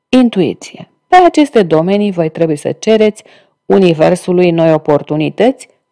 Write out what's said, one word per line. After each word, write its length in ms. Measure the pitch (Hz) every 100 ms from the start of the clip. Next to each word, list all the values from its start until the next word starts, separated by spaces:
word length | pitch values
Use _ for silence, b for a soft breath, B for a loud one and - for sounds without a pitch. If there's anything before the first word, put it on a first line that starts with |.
| _
intuiție. 840 | 254 240 202 147 87 - - - _ _
Pe 80 | 359
aceste 460 | 349 339 285 233
domenii 480 | 175 156 170 202 208
voi 200 | 180 160
trebui 260 | 160 165 147
să 160 | -
cereți 500 | 123 - 220 214 208 b b b b -
universului 840 | 196 185 156 165 175 - 180 180
noi 220 | 165 165
oportunități 960 | 156 151 147 143 151 147 - 233 262 - _ _